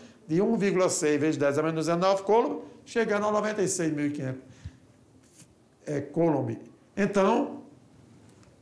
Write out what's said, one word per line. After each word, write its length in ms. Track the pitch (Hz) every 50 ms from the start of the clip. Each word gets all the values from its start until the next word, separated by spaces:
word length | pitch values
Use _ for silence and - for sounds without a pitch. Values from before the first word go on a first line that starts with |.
| - - - - -
de 120 | - 156 180
um 160 | 208 226 226
vírgula 340 | 185 202 196 175 185 185 165
seis 300 | - - 165 151 151 135
vezes 180 | 151 156 156
dez 200 | 135 143 143 135
a 60 | 156 156
menos 240 | 165 165 160 156
dezenove 340 | 165 170 170 185 190 196 190
coulomb, 400 | - - 214 240 - 285 - - - - - - -
chegando 400 | - - 233 226 220 208 208 208
a 60 | 214
noventa 320 | 208 208 202 214 214 208 180
e 40 |
seis 240 | 185 - - 165 156
mil 140 | 151 147 147
e 60 | 147
quinhentos, 320 | 143 143 135 131 131 - - - - - - - - - _ _ _ _ _ _ _ - _ - _ - - _ _ _ _ _ _ _ -
é, 140 | 151 147 139
coulomb. 540 | 135 - - 165 170 165 147 131 123 117 113 - - - - - _ _ -
Então, 640 | 196 202 196 - 196 190 214 233 285 285 - - - - - - - - - - - - - - - - - - - - - - _